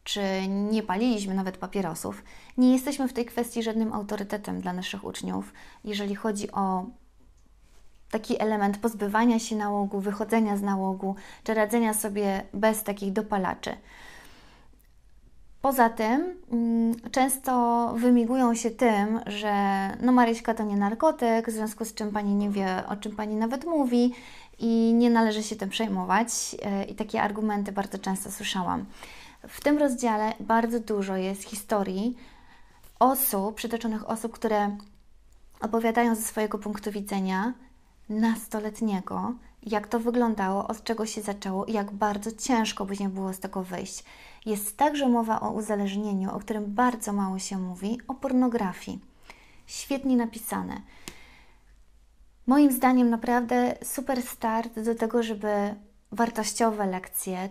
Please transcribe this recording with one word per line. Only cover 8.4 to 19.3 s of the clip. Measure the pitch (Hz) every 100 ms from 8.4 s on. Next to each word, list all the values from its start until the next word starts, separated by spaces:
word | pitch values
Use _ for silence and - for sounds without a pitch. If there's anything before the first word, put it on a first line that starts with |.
element | 214 214 202 202
pozbywania | 233 214 202 220 240 226
się | - 214
nałogu, | 208 202 196 202
wychodzenia | 196 202 208 226 220 202
z |
nałogu, | 202 196 190 190 190 196 - -
czy | -
radzenia | 220 214 240 220
sobie | 214 214 202 202 196 -
bez | 196 220 214
takich | - 202 196
dopalaczy. | 202 214 202 180 - - - - - - - - - - - - - _ - - - - - - -
Poza | 269 262 233
tym, | 233 220 269 359 359 -
mm, | 233 233 233 226 233 233
często | 269 262 262 - 254 233 233 233 226
wymigują | 247 247 226 262 240
się | 233 233
tym, | 214 240 208 208 220
że | -